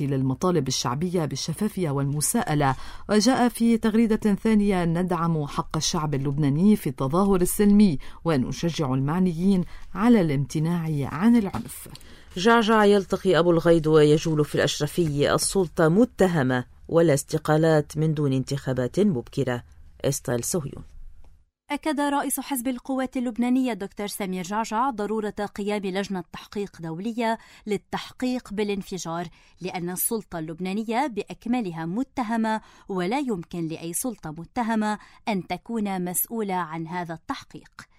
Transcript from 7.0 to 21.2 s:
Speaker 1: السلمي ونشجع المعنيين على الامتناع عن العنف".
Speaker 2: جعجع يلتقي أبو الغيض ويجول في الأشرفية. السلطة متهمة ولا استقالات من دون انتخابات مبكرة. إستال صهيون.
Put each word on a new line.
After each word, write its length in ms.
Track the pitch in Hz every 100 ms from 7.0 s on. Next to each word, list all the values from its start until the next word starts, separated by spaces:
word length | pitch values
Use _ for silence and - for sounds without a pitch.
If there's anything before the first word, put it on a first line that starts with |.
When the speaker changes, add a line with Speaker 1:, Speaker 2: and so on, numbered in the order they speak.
| 135 175 196 185
Speaker 1:
السلمي 560 | 180 - 202 202 202 135 - - 165
ونشجع 680 | 143 107 - 170 151 135
المعنيين 680 | 135 139 180 185 160 190 185 - - -
على 280 | 180 240 226
الامتناع 840 | 160 139 135 156 160 175 160 147 131
عن 220 | 151 226 240
العنف". 520 | 196 - - - - - - - - 180
Speaker 2:
جعجع 480 | 220 233 214 220 208
يلتقي 540 | 202 180 190 190 170
أبو 120 | 175
الغيض 360 | 165 170 165 156
ويجول 580 | 156 151 156 165 151 147
في 100 | 143
الأشرفية. 800 | 131 - 147 - 160 143 127 135
السلطة 520 | - 196 170 - 160
متهمة 920 | 185 247 - 185 170 127 127 - - -
ولا 260 | 165 170
استقالات 840 | 139 - 156 - 156 160 151 147 151
من 160 | 156
دون 200 | 151 139
انتخابات 640 | 131 127 139 131 131 123 175
مبكرة. 640 | 208 127 - - 131 123 - - - - 135
إستال 380 | - - 120
صهيون. 400 | - 180 139 - - - - -